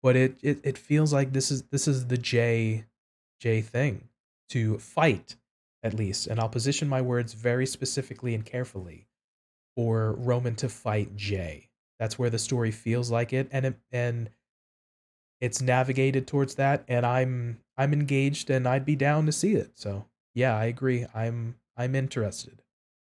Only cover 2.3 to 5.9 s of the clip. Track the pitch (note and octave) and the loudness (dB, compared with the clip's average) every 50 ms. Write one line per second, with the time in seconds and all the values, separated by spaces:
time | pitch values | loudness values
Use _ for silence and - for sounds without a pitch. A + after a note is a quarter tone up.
2.3 | A#2+ A#2 A#2 A#2 A#2 A2+ A2+ A2 A2 A2 A2 _ _ _ _ _ _ _ _ _ | 2 2 4 4 2 2 2 0 0 -2 -6 _ _ _ _ _ _ _ _ _
3.3 | _ _ - A#2 A2+ A2 A2 - - A#2+ C#3+ C#3+ G2+ - - - _ _ _ _ | _ _ 0 0 0 0 0 -2 -2 0 0 0 -2 -4 -10 -18 _ _ _ _
4.3 | _ _ _ _ - B2+ A2+ A2 A2 - - - - D#3 D#3 D#3 A2 F2 - - | _ _ _ _ -2 0 0 0 0 -2 -6 -4 0 4 4 4 4 2 -4 -14
5.3 | - _ _ _ _ _ _ _ _ _ - A2+ | -20 _ _ _ _ _ _ _ _ _ -6 -4